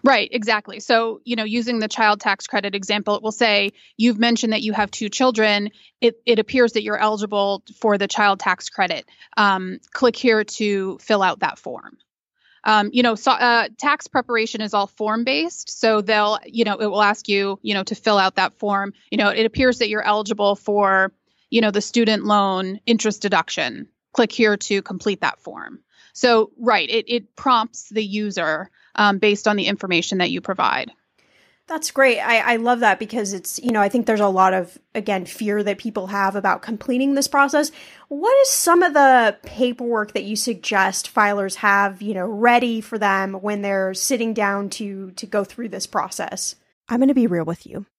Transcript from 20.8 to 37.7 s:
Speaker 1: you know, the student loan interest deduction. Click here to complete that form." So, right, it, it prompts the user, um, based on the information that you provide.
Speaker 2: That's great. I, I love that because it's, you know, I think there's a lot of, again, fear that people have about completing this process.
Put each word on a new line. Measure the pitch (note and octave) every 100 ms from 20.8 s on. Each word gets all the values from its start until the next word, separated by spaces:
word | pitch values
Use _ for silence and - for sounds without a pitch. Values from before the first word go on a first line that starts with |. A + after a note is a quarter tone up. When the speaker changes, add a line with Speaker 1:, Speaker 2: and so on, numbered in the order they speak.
| G3 F#3+ F#3+ _ _ _ _
Speaker 1:
you | A#3
know, | A3
the | G#3
student | - A#3+ A3 G#3+
loan | G#3 G#3 G3 F#3 F#3 G3+ -
interest | A3+ A3 G3+
deduction. | G#3 F3+ - - C3 A2 - _ _
Click | - A3
here | - A3 G#3
to | - G3
complete | - F#3 G#3 F#3+
that | D3+ -
form." | - - - - _ _ _
So, | - B3 A3+ G#3+ -
right, | A#3 G#3 D3
it, | A3+ -
it | A#3+ - -
prompts | C4+ A#3+ A3 - -
the | G#3 G#3
user, | G#3 G#3 F#3+ D#3+ D#3 F#3 _ _ -
um, | G#3 G3
based | G#3+ G#3 G#3+
on | G#3
the | F#3
information | G3+ F#3+ E3+ - F#3+
that | F3+
you | F3
provide. | - F#3 - C3 A3 _ _ _ _ _ _ _ _
Speaker 2:
That's | D#4+ -
great. | - C4+ A#3
I, | - A3+ A3
I | A#3
love | A#3 A#3+
that | A3+ F#3+
because | G#3+ A3 G3+
it's, | G3 - -
you | A#3+
know, | A3
I | G3+
think | A#3+ A#3
there's | G#3+
a | G3+
lot | F#3 F#3
of, | F#3+ F3 - _ A3+
again, | G#3+ F#3+ F3
fear | - G#3+ G#3
that | G#3 G3
people | A#3 A3 F#3
have | G3+ G3 G3+
about | F#3+ -
completing | - G#3+ - B3 C4+
this | C#4 C#4
process. | C#4+ C#4 D4 D4+